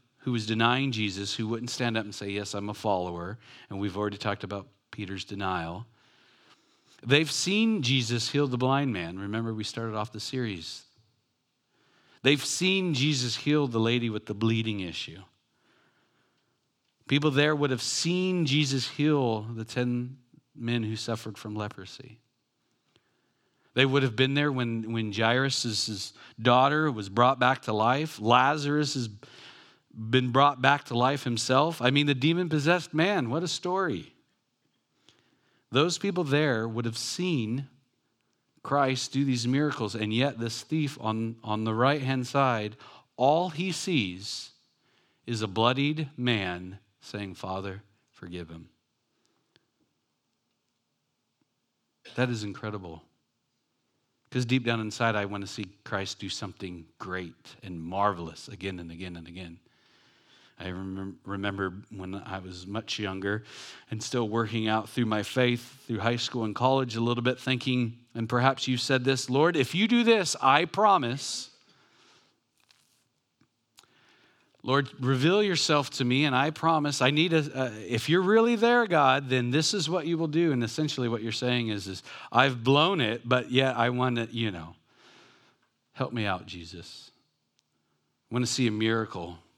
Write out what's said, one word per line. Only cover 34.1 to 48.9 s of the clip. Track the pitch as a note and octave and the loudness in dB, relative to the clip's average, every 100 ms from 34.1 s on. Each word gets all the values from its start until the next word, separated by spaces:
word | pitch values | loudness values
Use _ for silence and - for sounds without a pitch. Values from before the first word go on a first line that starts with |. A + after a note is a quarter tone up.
| _ _ _ _ _ _ _ _ _ _ _ _ _ _ _ - | _ _ _ _ _ _ _ _ _ _ _ _ _ _ _ -2
Those | B2 E3 E3+ | 2 2 2
people | G3+ F3+ | -2 -2
there | D#3 C#3+ D3+ A2+ A2+ | 0 2 2 2 -2
would | A2+ A#2 | -2 -4
have | A2+ | -4
seen | - - F3+ D3+ G#2+ B2 C#3 _ _ _ _ _ _ _ _ _ | -8 -4 -2 0 -2 -4 -6 _ _ _ _ _ _ _ _ _
Christ | - C#3+ C3+ C3 - | -2 2 2 0 -2
do | C3+ | 0
these | C#3 B2+ A#2+ | 0 0 0
miracles, | C3+ D3 C3+ G#2+ | 2 0 -2 -4
and | G#2+ G#2+ | -2 -2
yet | A2+ C3+ A2+ | 0 0 0
this | A#2 - | -6 -6
thief | - D#3+ D3 - | -4 -2 -2 -4
on, | A2 A2 A2+ A2+ | -4 -2 -4 -6
on | A2 G#2+ | -6 -2
the | A2 | 0
right-hand | A2 B2+ D3 C3 C3+ B2 | 2 2 2 0 -2 0
side, | C#3 C3+ A#2 G#2+ A2 - - _ - | 2 2 0 -4 -10 -20 -20 _ 0
all | B2+ D#3+ F3+ | 2 4 0
he | D3+ F#3+ | -4 -4
sees | E3+ - D#3+ G2 F2+ G2+ - - _ _ _ _ _ _ _ - | -4 0 0 0 -4 -10 -12 -12 _ _ _ _ _ _ _ -8
is | A#2 | -4
a | G#2+ | -2
bloodied | F#2+ A2+ B2+ C#3+ D#3 D3 - | 2 2 4 0 -2 -6 -2
man | B2 A2 F#2+ F2 F2+ G2 _ _ | 0 0 0 -6 -10 -14 _ _
saying, | - G#2 G2+ | -12 -10 -10
"Father, | F2 F#2 F#2+ G2 F#2+ - _ _ | -10 -8 -6 -6 -10 -14 _ _
forgive | - F2 F2 E2 | -18 -12 -12 -12
him." | E2 E2 _ _ | -14 -18 _ _